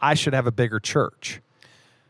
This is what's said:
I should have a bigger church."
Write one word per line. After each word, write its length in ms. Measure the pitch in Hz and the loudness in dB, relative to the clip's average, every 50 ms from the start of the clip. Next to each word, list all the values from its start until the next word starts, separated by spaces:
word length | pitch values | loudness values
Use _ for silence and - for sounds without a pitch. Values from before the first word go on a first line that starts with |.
I 140 | - 143 151 | 2 2 2
should 200 | 151 - 151 131 | 2 2 0 0
have 120 | 131 120 | 0 0
a 60 | 120 113 | 0 0
bigger 260 | 104 123 113 110 107 | 0 0 0 0 -2
church." 600 | - - - 147 135 - - _ - - - - - _ _ _ - - - - _ _ _ _ _ _ | -4 -2 0 0 0 -2 -4 _ -14 -14 -14 -14 -18 _ _ _ -20 -20 -20 -20 _ _ _ _ _ _